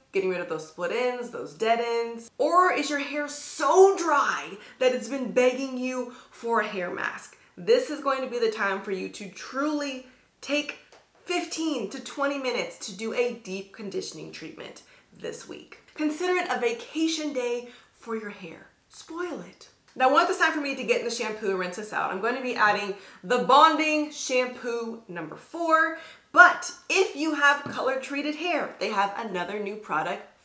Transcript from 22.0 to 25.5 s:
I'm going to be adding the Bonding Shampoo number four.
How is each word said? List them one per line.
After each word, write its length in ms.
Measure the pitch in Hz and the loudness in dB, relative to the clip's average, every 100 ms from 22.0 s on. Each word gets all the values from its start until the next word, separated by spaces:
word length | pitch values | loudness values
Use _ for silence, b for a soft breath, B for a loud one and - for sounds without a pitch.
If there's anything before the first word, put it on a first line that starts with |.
| 78 | -2
I'm 100 | 190 | -2
going 140 | 220 | -2
to 80 | 262 | -2
be 140 | 254 - | -2 2
adding 380 | 208 202 202 190 B B | 2 2 -2 -8 B B
the 160 | 180 247 | -2 2
Bonding 720 | 190 277 320 302 311 302 294 | 8 10 10 6 2 0 -2
Shampoo 920 | - - 254 247 240 254 233 233 226 - | -6 -2 0 0 -4 -6 -4 -6 -10 -12
number 300 | 170 156 - | -10 -10 -12
four. 600 | - | -12